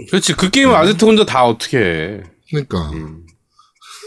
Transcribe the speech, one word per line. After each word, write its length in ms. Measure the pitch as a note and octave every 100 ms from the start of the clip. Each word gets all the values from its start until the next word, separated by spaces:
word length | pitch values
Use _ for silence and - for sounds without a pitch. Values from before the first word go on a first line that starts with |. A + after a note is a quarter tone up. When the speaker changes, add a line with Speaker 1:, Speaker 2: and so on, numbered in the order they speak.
| -
Speaker 1:
그렇지, 240 | F#3+ -
그 160 | D#3 F#3
게임은 220 | C4 C4+
Speaker 2:
네. 40 | G#3
Speaker 1:
아제트 260 | E3+ F#3+
혼자 200 | A3 A3
다 200 | G#3 C3 B2
어떻게 320 | A2+ - C3+
해. 420 | F#2+ E2 E2 G2+ F#2 _ _
Speaker 2:
그러니까. 400 | D3+ C3+ F#2+ D#2
Speaker 1:
음. 300 | D#2 D#2 D#2+ E2 _ _ _ _ _ - -